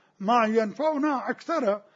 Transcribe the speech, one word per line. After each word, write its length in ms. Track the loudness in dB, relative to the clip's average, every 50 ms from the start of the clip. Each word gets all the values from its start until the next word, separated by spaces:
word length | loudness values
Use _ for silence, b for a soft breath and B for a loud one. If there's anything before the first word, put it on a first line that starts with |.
| _ _ _ -6
ما 240 | 0 2 2 4 4
ينفعنا 840 | 2 2 2 0 0 -2 -2 -2 0 0 0 0 0 0 -2 -2 -4
أكثر 520 | -6 -6 -6 -4 -2 0 0 0 -2 -2 b b b